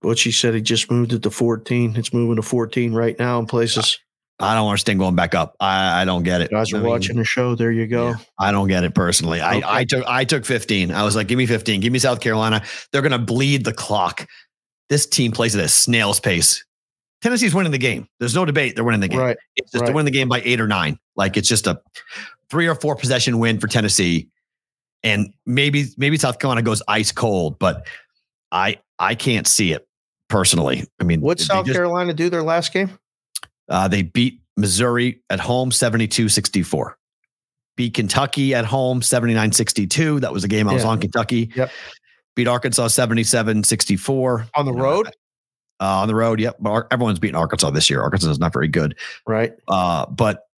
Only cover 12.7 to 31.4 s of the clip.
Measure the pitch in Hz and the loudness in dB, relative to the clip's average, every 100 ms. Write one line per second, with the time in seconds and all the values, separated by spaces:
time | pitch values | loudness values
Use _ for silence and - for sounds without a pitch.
12.7 | - - 139 135 120 117 120 139 139 - | -14 -4 -2 0 0 0 0 2 2 -2
13.7 | - - 202 87 - - - _ _ _ | -6 -4 0 0 -4 -14 -20 _ _ _
14.7 | _ _ 147 - - 120 113 117 101 78 | _ _ 0 0 0 0 0 0 0 2
15.7 | - - 117 104 101 107 85 78 - - | 2 4 2 2 0 0 2 2 0 -4
16.7 | _ _ _ _ _ 233 240 220 170 175 | _ _ _ _ _ -2 2 2 2 0
17.7 | 135 127 78 - _ 120 117 175 147 127 | 0 0 -2 -8 _ -2 0 2 0 0
18.7 | 110 117 110 95 127 127 113 - - - | 0 0 0 0 0 0 -2 -6 -10 -6
19.7 | 120 120 143 147 135 131 123 123 120 110 | -2 0 0 0 0 0 0 0 0 0
20.7 | 95 78 73 _ - 98 104 98 107 - | 0 -2 -4 _ -2 0 0 0 0 0
21.7 | 85 - - - - - - _ 151 170 | -4 -8 -20 -18 -16 -16 -20 _ -2 -2
22.7 | 151 151 139 127 127 131 117 113 107 110 | -2 -4 -4 0 0 2 2 2 0 0
23.7 | 120 107 - 90 82 - _ _ _ _ | 0 2 2 2 0 -2 _ _ _ _
24.7 | _ _ _ 113 104 98 - - 127 143 | _ _ _ -2 0 -2 -6 -4 0 2
25.7 | 143 131 117 143 151 139 120 135 117 117 | 0 -2 -2 0 2 0 0 -2 0 0
26.7 | 107 - 107 107 - 117 95 80 69 92 | -2 0 0 0 -2 0 0 -2 0 -2
27.7 | 82 - - _ _ _ _ _ 87 98 | -2 -10 -18 _ _ _ _ _ -2 -2
28.7 | - _ - 90 117 135 113 - - 95 | -4 _ -6 -4 -2 0 0 2 2 2
29.7 | 76 - _ _ _ _ 104 90 - 69 | 0 -6 _ _ _ _ 0 2 2 2
30.7 | 60 - _ 87 82 143 175 | -2 -4 _ 0 2 2 0